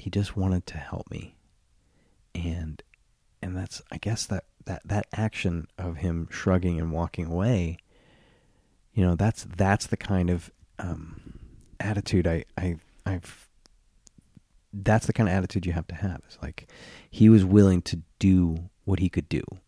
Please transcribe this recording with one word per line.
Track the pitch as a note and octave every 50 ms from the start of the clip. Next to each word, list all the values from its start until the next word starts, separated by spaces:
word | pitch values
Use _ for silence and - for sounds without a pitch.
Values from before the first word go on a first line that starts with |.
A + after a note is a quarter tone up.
he | - F#2
just | - G2+ G2+ - -
wanted | G2+ F#2+ F#2+ F#2 F2+ -
to | - - D#2
help | - - - E2+ - -
me. | - - - - _ _ _ _ _ _ _ _ _ _ _ _ _ _ _ _ _ _ _ _ -
And, | E2+ E2+ E2+ E2 F2 D#2+ D#2 D2 - - _ _ _ _ _ _ _ _ _ _ -
and | - F#2 F#2
that's, | F#2 G2 - - - - -
I | - E2
guess | - G#2 A2+ - -
that, | - G2+ - - _ _ _ -
that, | - F2+ - -
that | - G#2 G#2 - -
action | - G#2+ A2 A2 - - - F#2 E2+ E2 D#2+ - _ -
of | F2+ F2 D#2+ C#2+
him | - F2 E2 E2 E2 -
shrugging | - - - F#2+ F#2 F#2 F#2 F2+ E2 D#2+
and | E2+ E2
walking | D#2 D#2+ E2+ E2 - F#2 E2
away, | E2 E2 F2 G2+ B2 B2 F#2 F2 E2 E2+ - _ _ _ _ _ _ _ _ _ _ _ _ _ _ _ _ _ _ _ _ _ _
you | - G#2 F2+
know, | F2+ F2
that's, | E2 G2 A2+ - - -
that's | - - E2+ G2 G2 G2+ - -
the | - G#2+
kind | - - - G2 F#2 F2 F2
of, | F2 E2+ - - _ _ _ _ _ -
um, | - F2 D#2+ D#2+ D#2+ E2 - - - - - - - - - - - _ - -
attitude | - G#2+ G#2 G2+ - - G#2+ F#2 E2
I, | E2+ E2 E2 - _ - -
I, | F2+ F2+ E2 D#2+ _ _ _ _ -
I've, | G2+ F#2+ F2 - - - - - _ _ _ _ _ _ _ _ _ _ _ _ - _ - _ _ _ - _ _ _ _ _ -
that's | - G2+ G2 G#2+ G#2+ A#2 -
the | -
kind | - - A2+ F#2
of | F#2
attitude | F#2+ F#2 - - F#2+ E2+
you | F2+
have | E2 E2+ D#2+ -
to | E2+
have. | - F#2+ F#2+ E2+ - -
It's | _ - -
like, | C#2+ D2+ - - - _ - - - - - - - -
he | - - G#2+ A2
was | A2+ G#2 F#2
willing | F#2 G2 G#2 G2+ G2 F#2 F2
to | - - F#2 E2 - _ _ -
do | - F#2+ F#2 F#2 F2 E2 D#2+ E2 E2+ - _ _ -
what | G2 F#2+ -
he | F#2+ F2
could | - F2 D#2 -
do. | D#2+ C#2 - - - - _